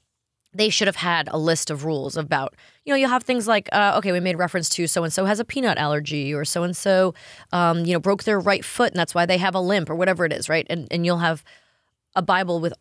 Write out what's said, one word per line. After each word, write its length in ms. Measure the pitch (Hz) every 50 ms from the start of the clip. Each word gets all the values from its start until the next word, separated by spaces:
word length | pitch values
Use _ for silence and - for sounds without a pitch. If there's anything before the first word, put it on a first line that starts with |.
| _ _ _ _ _ _ _ _ _ _ -
they 140 | 190 214 202
should 180 | 160 - 214 196
have 80 | 185
had 320 | - 170 175 170 165 147 -
a 60 | - 160
list 320 | 156 160 165 156 - -
of 140 | 156 139 143
rules 300 | 160 160 139 135 139 - 165
about, 380 | 156 143 160 139 135 - _ _ - _ _ _ -
you 60 | 294 277
know, 40 | 269
you'll 120 | 269 254
have 140 | 247 254 247
things 240 | - 254 247 208 220
like, 200 | 226 208 - -
uh, 220 | - 202 208 202 - -
okay, 140 | 190 196
we 80 | 180 180
made 180 | 175 185 175 165
reference 320 | 180 170 - 185 165 -
to 180 | - - 175 165
so-and-so 380 | - 180 165 160 - - 190
has 140 | 190 214 208
a 60 | 233
peanut 320 | - - 269 254 220 170 -
allergy, 560 | 151 147 147 147 147 147 151 147 139 139 151
or 120 | 143 151
so-and-so, 680 | - - 175 170 180 180 - - 202 190 185 190 180 165 - - - - - - -
um, 280 | - 175 175 170 170 170 170
you 80 | 170 180
know, 60 | 170
broke 240 | - 190 202 196 -
their 160 | 220 214 196
right 240 | 165 202 196 185 -
foot 280 | - - - 247 208
and 80 | - 180
that's 140 | 170 - -
why 120 | 175 175
they 120 | 170 180 180
have 160 | 180 190 175
a 60 | 190
limp, 300 | 180 180 202 196 160 -
or 60 | 156
whatever 300 | 165 185 190 185 165 170
it 60 | 160 147
is, 140 | - - -
right? 160 | 156 165 - -
And, 180 | 170 170 139 -
and 140 | - 170 170
you'll 120 | 175 175 170
have 240 | 170 165 165 151 - - - _ _ _ _ _ _ _ _ _ _ _ -
a 60 | 190
Bible 400 | 170 - 185 185 190 175 175 165
with 120 | 160 170 - -